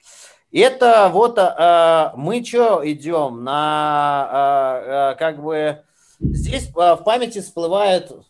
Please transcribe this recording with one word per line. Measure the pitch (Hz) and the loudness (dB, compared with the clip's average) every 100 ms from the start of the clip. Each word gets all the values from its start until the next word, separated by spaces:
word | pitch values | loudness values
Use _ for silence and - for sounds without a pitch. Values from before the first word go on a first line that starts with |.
| _ - - _ _ | _ -20 -20 _ _
Это | 147 247 262 247 226 190 | 2 2 4 4 6 4
вот, | 175 240 233 | 4 2 2
а, | 180 - | 0 2
а, | 170 170 165 165 156 - | 4 4 4 2 0 -4
мы | 151 240 | -6 -6
че | 240 240 233 180 | -4 0 2 2
идем | 151 147 151 165 139 117 | -2 -6 -4 -4 -4 -6
на, | 123 | -4
а, | 147 151 151 151 147 147 143 135 135 139 139 131 127 117 139 139 | -2 0 -2 0 0 0 -2 -2 0 0 0 0 -4 -4 -2 -2
а, | |
как | 131 160 147 | -2 -6 -6
бы, | 151 156 151 147 _ _ _ - | -6 -4 -4 -6 _ _ _ -8
здесь, | - - - 269 - - | -6 -4 -6 -6 -6 0
а, | 175 165 | 2 2
в | |
памяти | 214 247 233 202 | 0 -2 -4 -10
всплывает | 190 - 165 196 202 185 170 131 | -12 -8 -4 0 0 0 -4 -20